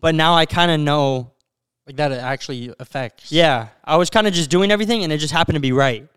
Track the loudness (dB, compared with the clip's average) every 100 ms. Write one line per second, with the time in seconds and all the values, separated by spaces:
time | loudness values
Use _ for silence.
0 | -2 2 4 4 2 2 2 2 0 0
1 | 0 -2 -8 _ _ _ _ _ -16 -4
2 | -4 -4 -6 -8 -8 -10 -10 -14 -12 -10
3 | -10 _ -2 2 4 2 -4 _ 0 0
4 | 2 2 2 0 0 0 2 0 0 -2
5 | -2 -4 -2 -2 0 0 0 2 0 -2
6 | -12